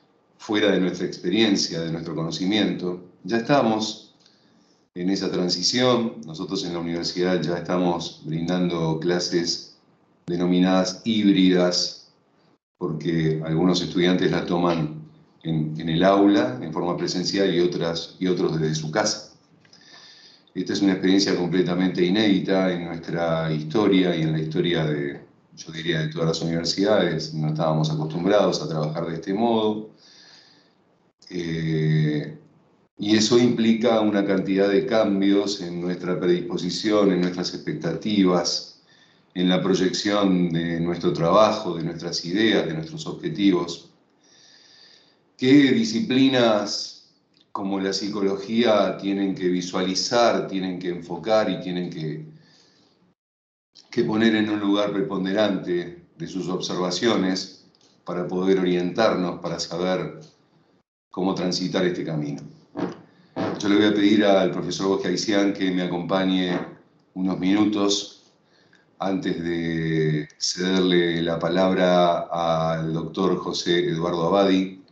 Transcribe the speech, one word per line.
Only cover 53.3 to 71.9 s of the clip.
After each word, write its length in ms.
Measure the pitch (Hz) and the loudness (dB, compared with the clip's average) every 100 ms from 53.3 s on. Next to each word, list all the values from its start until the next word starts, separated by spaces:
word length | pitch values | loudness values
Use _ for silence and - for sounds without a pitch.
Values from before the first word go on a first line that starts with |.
| _ _ _ _ - _ | _ _ _ _ -20 _
que 140 | 123 | -2
poner 320 | 113 110 113 110 | 0 2 4 4
en 140 | 104 | 2
un 100 | 104 | 0
lugar 320 | 101 101 104 | 0 0 0
preponderante 1120 | 98 95 95 95 98 104 92 90 87 82 - - - | -2 -4 -4 -2 0 0 0 -2 -4 -4 -12 -20 -14
de 80 | - | -10
sus 240 | 95 85 | -8 -6
observaciones 1200 | 92 - 87 90 90 117 98 92 92 - - _ _ _ _ | -4 -4 -4 -4 0 2 2 0 -2 -6 -14 _ _ _ _
para 240 | - 87 87 | -10 -6 -4
poder 300 | 90 95 92 | 0 2 2
orientarnos, 800 | 90 87 87 95 107 92 87 80 | 2 0 0 2 2 2 -2 -4
para 180 | 85 82 | -6 -6
saber 600 | - 85 92 90 78 - - _ _ _ _ _ _ _ _ | -6 -4 -2 -2 -4 -10 -20 _ _ _ _ _ _ _ _
cómo 240 | - 95 | -4 -2
transitar 500 | 87 90 87 90 92 | -2 -2 -4 -2 -2
este 200 | 90 - | -2 -2
camino? 360 | 76 78 73 71 - - _ - - - - _ _ - 101 - | -4 -4 -6 -8 -14 -20 _ -10 -8 -10 -20 _ _ -8 -6 -4
Yo 100 | 104 | 2
le 80 | 104 | 4
voy 80 | |
a 100 | 107 | 4
pedir 300 | 104 101 104 | 4 4 4
al 260 | 101 95 90 | 6 4 2
profesor 380 | 90 90 - 98 | -2 -6 -2 0
Bosque 200 | 95 95 | 0 0
Aisian 440 | 87 110 101 101 | -2 0 2 2
que 180 | 95 95 | 0 -2
me 120 | 92 | 0
acompañe 760 | 87 87 82 95 92 92 90 87 82 - _ _ _ | -2 -4 -2 0 2 0 0 -2 -6 -14 _ _ _
unos 260 | 92 95 90 | -4 -4 0
minutos 920 | 92 101 104 104 101 98 - - _ _ _ _ _ _ _ - | 2 2 2 2 0 -2 -4 -16 _ _ _ _ _ _ _ -8
antes 460 | 92 95 90 85 | -4 -2 -2 -4
de 840 | 85 85 82 82 80 80 78 76 76 - | -4 -4 -2 -2 -2 0 0 0 -4 -8
cederle 840 | - 90 92 92 90 87 85 85 | -6 -4 0 2 2 4 2 0
la 180 | 85 82 | -2 -2
palabra 840 | 82 90 95 95 90 | -2 2 2 2 4